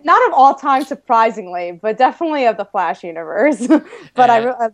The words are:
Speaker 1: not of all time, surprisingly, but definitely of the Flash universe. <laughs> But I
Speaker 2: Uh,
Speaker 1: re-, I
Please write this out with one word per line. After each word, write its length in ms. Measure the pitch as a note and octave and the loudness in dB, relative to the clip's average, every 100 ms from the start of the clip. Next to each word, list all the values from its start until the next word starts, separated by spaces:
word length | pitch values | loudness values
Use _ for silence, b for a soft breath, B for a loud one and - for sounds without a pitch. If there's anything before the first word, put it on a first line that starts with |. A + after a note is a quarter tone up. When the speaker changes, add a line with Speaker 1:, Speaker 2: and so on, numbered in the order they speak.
Speaker 1:
not 240 | D4 G4+ B4 | 0 2 2
of 60 | |
all 220 | D4+ C4+ C4+ | 4 4 4
time, 280 | C#4+ C4 | -2 -2
surprisingly, 960 | D4+ C#4+ - A3+ A3+ G#3+ F3+ F3+ F3 F3 | -2 -10 0 2 2 -2 -10 -10 -10 -8
but 160 | A3 G#3+ | -6 0
definitely 500 | C4 - E4+ D4 A#3+ | 0 0 -4 0 0
of 100 | G3+ | -2
the 80 | F#3+ | -4
Flash 380 | G3+ E3+ F#3+ | -4 -4 -6
universe. 640 | F3 D#3+ D#3+ F3 D4 - B3 | -10 -12 -8 0 0 0 2
<laughs> 460 | D#4 - - D4+ - | 0 0 -16 -6 2
But 140 | A#3+ | 4
I 120 | A#3 | 4
Speaker 2:
Uh, 40 | A#3+ | 0
Speaker 1:
re-, 60 | B3 | -4
I 80 | A3+ | -6